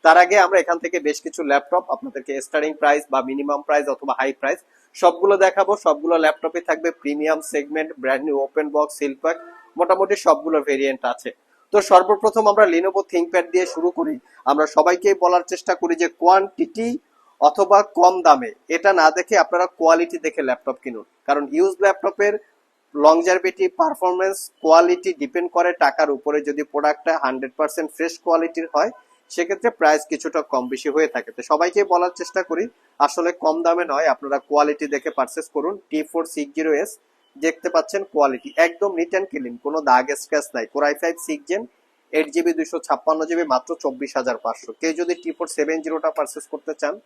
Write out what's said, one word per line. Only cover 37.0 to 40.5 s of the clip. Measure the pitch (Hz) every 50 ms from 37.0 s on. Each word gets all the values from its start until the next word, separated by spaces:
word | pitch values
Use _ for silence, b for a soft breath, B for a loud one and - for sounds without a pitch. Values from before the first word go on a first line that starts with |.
| _ _ _ _ _ _ _ 135 147
দেখতে | 165 160 - - 175 170
পাচ্ছেন | 165 156 - - 196 196 -
কোয়ালিটি | - 156 143 135 131 120 _ 143 - 160 165
একদম | 170 170 - 202 202 185 165
neat | 170 165 - 190
and | 196 190
clean, | - 139 131 120 120 120 _
কোনো | 143 151 160 151 139
দাগ | 123 127 131 139 143 -
স্ক্র্যাচ | - - 156 147 143 -